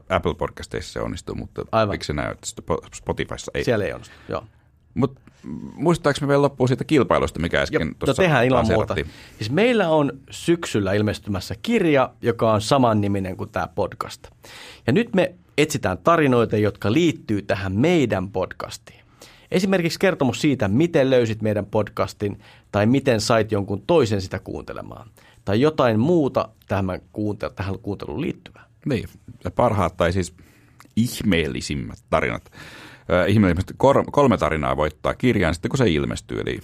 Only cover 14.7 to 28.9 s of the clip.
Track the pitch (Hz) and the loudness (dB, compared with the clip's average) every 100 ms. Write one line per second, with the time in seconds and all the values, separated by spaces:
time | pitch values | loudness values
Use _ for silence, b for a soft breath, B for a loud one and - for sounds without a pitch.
14.7 | B B 175 240 185 160 - _ - 151 | B B 0 2 0 0 -4 _ 0 0
15.7 | 120 101 92 - 165 143 120 113 110 104 | 0 -4 0 2 4 4 4 2 2 0
16.7 | - 101 139 170 - - 101 - 98 95 | 0 0 2 2 0 -4 -4 -2 -4 -2
17.7 | 98 156 175 120 98 95 95 87 - - | 0 2 4 2 0 -4 -6 -6 -8 -14
18.7 | - - - _ B B B B 180 190 | -14 -20 -20 _ B B B B -2 0
19.7 | 190 165 - 190 165 131 107 156 131 98 | 0 0 0 0 2 0 0 0 0 2
20.7 | 113 170 160 135 127 113 107 107 104 98 | 2 2 2 4 4 2 0 -2 -2 -2
21.7 | 107 101 - 95 - 101 - B B B | -2 -2 -4 -6 -4 -6 -6 B B B
22.7 | 104 107 135 135 110 - 117 107 101 98 | 0 4 4 2 0 2 2 2 -2 -2
23.7 | 98 - 170 113 101 95 92 - 76 - | -4 2 2 4 0 -4 -8 -10 -12 -12
24.7 | 57 50 58 - _ b b - 107 147 | -14 -14 -16 -20 _ b b -2 2 2
25.7 | 151 127 110 143 175 131 - - _ - | 4 2 4 2 2 2 0 -4 _ -4
26.7 | 101 95 90 - - 104 98 78 - 98 | -2 -2 -6 -10 -8 -6 -6 -8 -8 -8
27.7 | - 101 95 - 80 156 - - - - | -8 -8 -10 -8 -6 -6 -8 -14 -20 -20
28.7 | _ 147 | _ -4